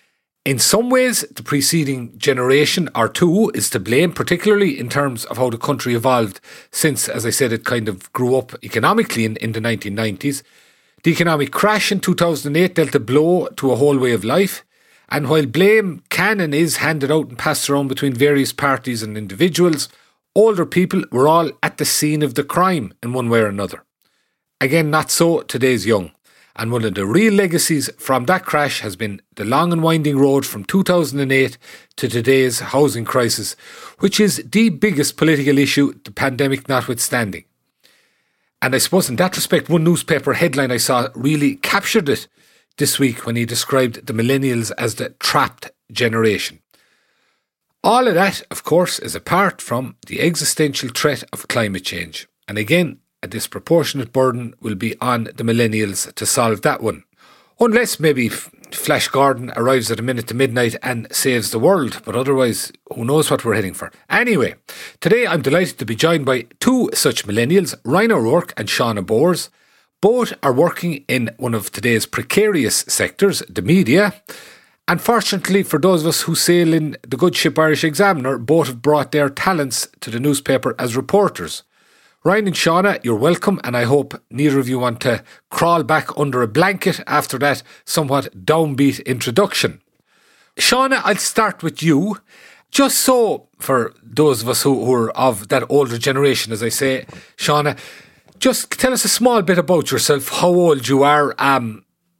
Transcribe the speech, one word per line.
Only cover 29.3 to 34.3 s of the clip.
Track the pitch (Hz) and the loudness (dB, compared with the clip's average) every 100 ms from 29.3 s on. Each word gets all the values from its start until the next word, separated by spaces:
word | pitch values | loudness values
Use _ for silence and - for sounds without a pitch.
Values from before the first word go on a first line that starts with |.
| - | -10
the | 104 | -2
long | 135 175 | 0 2
and | 170 | 0
winding | 160 165 147 139 | 2 2 0 2
road | 139 139 | 4 4
from | 135 107 | 0 -8
two | 92 196 | -2 0
thousand | 185 175 143 139 | 2 2 0 -2
and | 135 | 0
eight | 135 127 - - - _ - | 2 0 -4 -20 -20 _ -8
to | 123 | -4
today's | 120 117 135 127 120 | -2 2 2 2 -2
housing | - 135 143 117 110 | -2 0 2 0 -2
crisis, | 127 120 - 98 - - - - - | 0 0 -2 -6 -12 -18 -20 -20 -4
which | 196 - | -2 2
is | 208 | 2